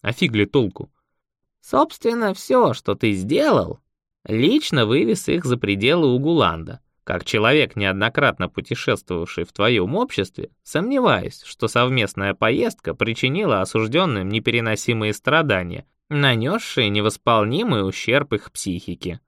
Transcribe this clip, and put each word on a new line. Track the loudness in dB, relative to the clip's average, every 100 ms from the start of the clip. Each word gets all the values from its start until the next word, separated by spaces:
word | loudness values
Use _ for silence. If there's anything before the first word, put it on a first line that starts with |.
А | -6
фиг | -2 0
ли | 2 2
толку? | 2 0 -4 -16 _ _ _ _ _ _ _
Собственно, | -2 0 0 0 -2 0 -2
все, | -4 0 2 2
что | 0 -4 0
ты | 0
сделал, | 0 0 0 2 2 0 -8 _ _ _ _ -6
лично | 0 2 2 0 0 2
вывез | 2 2 -2 -2
их | -2 -2
за | -2
пределы | 0 0 2 4 4
Угуланда. | 2 2 2 2 0 -10 -16 _ _ -6
Как | -6
человек, | -2 2 4 4 2 -2
неоднократно | -2 0 0 2 0 0 -6
путешествовавший | -6 -8 -4 -2 -2 -2 -6 -4 -6 -8
в |
твоем | 0 2 2 2 0
обществе, | -2 -2 -4 -6 -14 _
сомневаюсь, | -4 -4 0 2 2 2 -2 -12 -20
что | -6 -2
совместная | 2 2 2 -2 -2 -4
поездка | 0 0 2 -2 -4 -8
причинила | -4 -2 0 -2 0 0 0
осужденным | 0 -2 0 0 0 0 -2
непереносимые | -2 0 -2 -2 -2 -2 -2 -2
страдания, | -2 0 0 2 0 -2 -10 -14 _ _
нанесшие | 0 2 2 0 -4 -4 -2 0
невосполнимый | 2 0 0 2 2 2 0 0 0 -2
ущерб | -4 0 0 0
их | -4 -6
психике. | -10 -6 -6 -8 -10 -10 -12